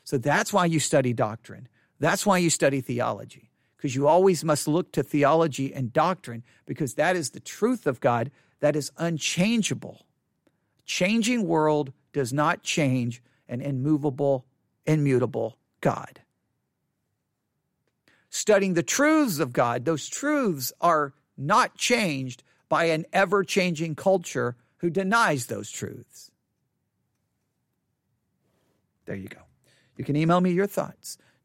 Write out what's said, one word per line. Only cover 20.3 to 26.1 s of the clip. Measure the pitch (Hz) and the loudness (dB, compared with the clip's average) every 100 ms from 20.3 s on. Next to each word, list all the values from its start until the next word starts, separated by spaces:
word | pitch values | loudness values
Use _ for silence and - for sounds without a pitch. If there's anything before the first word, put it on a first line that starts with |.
| 294 233 147 123 - | 0 0 -2 -6 -2
are | 175 160 139 - _ - | 2 2 0 -8 _ -8
not | 139 226 240 - | 0 2 2 -2
changed | - 240 196 139 131 - _ _ - | 0 0 0 -2 -8 -12 _ _ -2
by | 151 165 | 0 2
an | 156 180 | 0 0
ever-changing | 185 196 196 185 196 180 151 165 143 | 2 2 2 0 0 0 0 -4 -2
culture | 196 190 - 135 120 120 _ _ | 0 0 0 -4 -4 -6 _ _
who | 175 | -4
denies | 160 190 233 214 143 - | -2 0 2 2 0 -4
those | 104 101 | -8 -10
truths. | - 85 - - | -10 -12 -12 -20